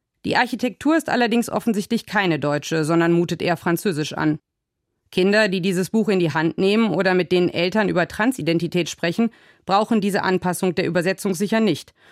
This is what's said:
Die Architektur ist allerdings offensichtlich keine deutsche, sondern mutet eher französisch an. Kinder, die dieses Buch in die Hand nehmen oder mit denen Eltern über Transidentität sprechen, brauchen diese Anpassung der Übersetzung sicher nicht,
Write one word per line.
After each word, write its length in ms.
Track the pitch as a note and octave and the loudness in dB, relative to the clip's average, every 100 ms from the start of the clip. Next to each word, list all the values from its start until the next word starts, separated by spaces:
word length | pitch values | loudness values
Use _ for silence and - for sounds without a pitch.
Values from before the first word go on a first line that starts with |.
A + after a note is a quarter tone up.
| _ _ | _ _
Die 120 | - A3+ | -2 0
Architektur 600 | B3 A#3 B3 - C#4+ D#4+ | 0 -2 -6 -2 0 0
ist 120 | - | 0
allerdings 400 | B3 A#3 A#3+ - | 0 2 0 -2
offensichtlich 560 | G#3 A#3 G#3 - A#3 | -4 -2 -2 -2 -4
keine 340 | - G#3 F#3 D3+ | -2 0 0 0
deutsche, 460 | C#3+ D3 - D#3+ | 0 -2 -2 -2
sondern 280 | D3+ E3+ E3+ | 2 2 4
mutet 300 | E3+ E3 E3 | 2 0 -2
eher 140 | F3 E3+ | -2 -2
französisch 560 | F3 E3+ G#3+ D3+ D3 | -2 -2 -2 -2 -4
an. 260 | - D#3 D3+ _ _ _ _ _ _ _ | -2 -2 -2 _ _ _ _ _ _ _
Kinder, 380 | - F#3+ G#3+ G#3+ | 0 2 4 2
die 120 | F#3 | 0
dieses 300 | F#3+ F3+ F3+ | 0 0 0
Buch 180 | A3 G#3+ | 0 2
in 100 | F#3+ | 2
die 140 | E3 | 2
Hand 260 | D#3 D#3+ - | 2 0 0
nehmen 340 | G3 G#3+ A3 | 2 2 2
oder 220 | F3 F#3 | 0 2
mit 180 | F3+ E3 | 0 2
denen 160 | F3+ F3+ | 2 2
Eltern 400 | - F3+ G#3+ F#3+ | 0 0 0 0
über 180 | E3+ E3 | 0 -2
Transidentität 800 | - A#3 - D#3+ E3 E3+ F3+ E3 | -2 -2 -2 -2 0 0 -2 -2
sprechen, 420 | - E3+ E3+ A3+ - - _ - | -4 -4 0 -2 -4 -20 _ -2
brauchen 340 | G3 G#3+ A3+ | 0 2 0
diese 220 | G3+ F#3+ | 0 0
Anpassung 520 | - F#3 F3+ E3+ F#3 | 0 0 0 -2 -2
der 120 | F3+ D#3 | -2 -2
Übersetzung 480 | F3 F3 F#3+ G#3 | 0 -2 -2 -2
sicher 260 | E3+ G3+ A3+ | -2 0 2
nicht, 340 | G#3+ C#3+ - _ _ | 2 0 -6 _ _